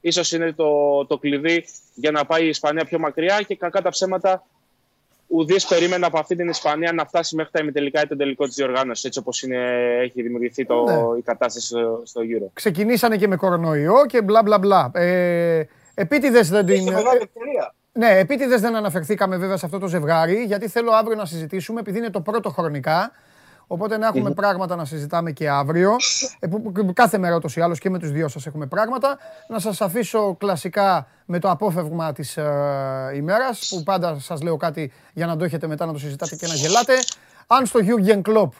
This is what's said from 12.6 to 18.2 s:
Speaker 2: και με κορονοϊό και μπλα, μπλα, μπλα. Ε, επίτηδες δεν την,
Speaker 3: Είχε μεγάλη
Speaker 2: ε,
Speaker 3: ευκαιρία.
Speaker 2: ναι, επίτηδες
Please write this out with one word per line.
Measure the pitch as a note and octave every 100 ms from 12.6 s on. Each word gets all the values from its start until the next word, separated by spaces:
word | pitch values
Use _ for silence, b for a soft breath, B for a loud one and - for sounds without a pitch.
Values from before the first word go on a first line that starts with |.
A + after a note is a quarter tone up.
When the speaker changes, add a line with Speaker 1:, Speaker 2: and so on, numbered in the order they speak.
| G#3+ E3 G#3 A#3+ A#3+ G#3+
Speaker 2:
και | G3+
με | F#3
κορονοϊό | F#3+ F3 E3 D3+ D3 A#3 C#4+
και | B3
μπλα, | G3 G#3+
μπλα, | G#3 G#3
μπλα. | G3 F#3+ B2+
Ε, | F3+ F3 F3+ F3+ F3 E3+ E3 D#3 b b
επίτηδες | - F#3 C#4+ C4+ A#3+ F3
δεν | G3+ F3+
την, | G3
Speaker 3:
Είχε | F#3
μεγάλη | F#3 A3+ B3
Speaker 2:
ε, |
Speaker 3:
ευκαιρία. | G#3 - B3 C4+ - _ _
Speaker 2:
ναι, | - A3+
επίτηδες | F#3+